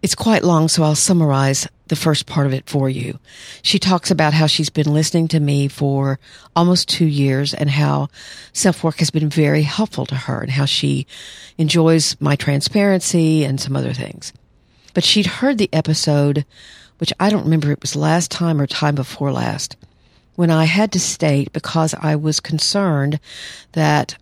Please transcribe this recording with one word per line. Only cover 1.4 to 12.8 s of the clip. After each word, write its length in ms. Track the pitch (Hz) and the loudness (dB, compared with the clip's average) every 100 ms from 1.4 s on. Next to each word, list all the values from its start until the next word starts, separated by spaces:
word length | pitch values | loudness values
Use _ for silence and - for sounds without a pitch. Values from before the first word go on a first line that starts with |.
| 135 135 - _ _ | 2 0 -6 _ _
the 80 | 156 | -2
first 300 | 160 147 - | 0 0 -2
part 200 | - 139 | -2 0
of 60 | |
it 180 | 131 - | -2 -4
for 200 | 143 135 | -2 -2
you. 300 | 131 120 - _ - - - | -4 -6 -10 _ -20 -20 -8
She 180 | - 202 | -2 0
talks 320 | 185 180 - | 2 0 2
about 220 | 165 156 | 2 4
how 140 | 156 156 | 4 2
she's 220 | - 151 | 2 -2
been 240 | - 147 | 0 2
listening 360 | 147 156 170 165 | 2 2 0 2
to 100 | 160 | 2
me 300 | 147 143 139 | 2 0 0
for 500 | - 143 139 139 135 - - - 170 | -2 -2 0 0 -2 -8 -20 -6 0
almost 320 | 170 180 - | 2 2 0
two 160 | - 160 | 0 0
years 480 | 143 139 135 143 | 2 2 2 -2
and 160 | - 143 | -2 0
how 400 | 139 147 143 139 - - - - | 2 2 0 -2 -10 -20 -20 -14
self-work 480 | - 196 170 165 - | -2 0 0 -2 0
has 120 | 156 | -2
been 180 | 160 151 | 0 -2
very 320 | 156 147 151 | 2 2 4
helpful 440 | 147 - 220 - 131 | 0 0 -4 -4 -6
to 80 | 131 | -6
her 260 | - 127 | -4 -6
and 100 | - | -2
how 140 | 131 139 | -2 0
she 420 | - 143 139 139 - - - - - | 0 -2 -2 -6 -14 -20 -20 -20 -4
enjoys 600 | 160 170 160 165 151 - | 0 4 4 4 0 -2
my 160 | 147 143 | -2 0
transparency 1120 | - 143 - 214 | 0 -2 0 0